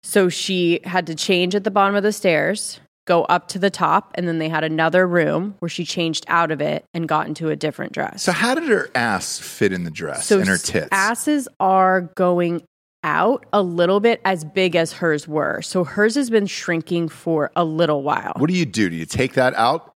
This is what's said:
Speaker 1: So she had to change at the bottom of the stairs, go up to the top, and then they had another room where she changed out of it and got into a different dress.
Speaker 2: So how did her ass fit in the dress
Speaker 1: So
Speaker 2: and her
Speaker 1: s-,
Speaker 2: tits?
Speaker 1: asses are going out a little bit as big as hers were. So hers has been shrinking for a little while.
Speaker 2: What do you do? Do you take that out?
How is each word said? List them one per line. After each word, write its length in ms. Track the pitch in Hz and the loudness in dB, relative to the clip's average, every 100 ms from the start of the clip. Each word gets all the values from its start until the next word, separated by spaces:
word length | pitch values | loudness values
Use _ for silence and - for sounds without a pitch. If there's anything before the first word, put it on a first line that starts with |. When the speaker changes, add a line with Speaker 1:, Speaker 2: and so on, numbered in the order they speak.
Speaker 1:
So 260 | - 208 185 | 0 2 2
she 500 | - - 185 175 170 | 0 -4 0 2 0
had 240 | 190 180 170 | 0 -4 -2
to 80 | 160 | -6
change 400 | - 180 180 202 | 0 0 2 -2
at 80 | |
the 80 | 202 | 0
bottom 240 | 202 196 202 | 2 2 2
of 80 | |
the 100 | 202 | 0
stairs, 640 | 208 190 156 151 208 - - _ _ - | 0 2 2 0 -2 -8 -14 _ _ 0
go 180 | 170 - | 2 4
up 220 | 175 - | 0 0
to 100 | 190 | -2
the 100 | 196 | -2
top, 420 | - 160 175 - - | 0 2 2 0 -6
and 120 | 175 | -4
then 100 | 165 | -2
they 100 | 156 | -2
had 140 | 160 | -2
another 440 | 160 156 160 175 185 | -2 0 2 4 4
room 480 | 175 151 151 202 202 | 2 2 0 -4 -6
where 100 | 170 | -8
she 140 | - | -6
changed 420 | 170 - 165 156 - | -6 -4 -4 -4 0
out 240 | 170 165 | 0 2
of 100 | 151 | 0
it 220 | 147 151 _ | -2 -4 _
and 140 | 170 160 | -8 -2
got 200 | 156 156 | -2 -2
into 220 | 151 160 | -4 -4
a 60 | 147 | -2
different 360 | 156 - - | -4 -6 -10
dress. 320 | - - - | -6 -8 -4
Speaker 2:
So 80 | - | -2
how 240 | 185 233 269 | 0 0 -2
did 140 | 320 | 0
her 200 | 190 - 127 | 0 0 -2
ass 440 | 117 98 - - | 0 -2 -4 -10
fit 340 | - - 101 | -12 0 0
in 100 | 92 | 0
the 80 | 85 | -6
dress 340 | 76 80 64 - | -8 -8 -6 0
Speaker 1:
So 120 | 98 | 2
Speaker 2:
and 80 | 95 | 4
her 80 | 92 | 0
Speaker 1:
s-, 80 | |
Speaker 2:
tits? 260 | - - 76 | 0 -4 0
Speaker 1:
asses 560 | 196 202 233 - 294 247 _ | 0 0 -2 0 -2 -2 _
are 420 | 190 190 185 185 180 - | 2 4 4 2 -2 -2
going 480 | 180 175 175 170 _ _ _ _ | 2 2 0 -2 _ _ _ _
out 420 | 156 156 190 277 - | -2 2 2 0 0
a 80 | 208 | 0
little 380 | 185 170 175 202 | 0 2 2 4
bit 200 | 226 226 190 | 2 2 0
as 180 | 185 | -2
big 320 | 156 190 185 170 | -2 0 2 2
as 180 | 165 | 0
hers 340 | - 170 151 151 | -2 -2 -2 -2
were. 340 | 151 - - | -2 -2 -4
So 220 | - 185 | -4 -2
hers 320 | 165 196 214 247 | -2 0 2 2
has 140 | 254 | 2
been 160 | 226 202 | 0 0
shrinking 600 | - - 165 - 175 165 | -6 -4 -4 -2 -2 -2
for 420 | - - 160 139 - | -6 -2 0 0 0
a 80 | |
little 400 | 165 156 165 147 | -2 2 2 2
while. 300 | 139 - - - | 0 -2 -4 -2
Speaker 2:
What 120 | 151 | 0
do 60 | 180 | 2
you 100 | 151 | 0
do? 240 | 107 95 | 2 0
Do 60 | 82 | 0
you 100 | 80 | -6
take 280 | 110 127 | -2 0
that 200 | - 127 - | 2 2 4
out? 360 | 117 160 - | 2 0 -6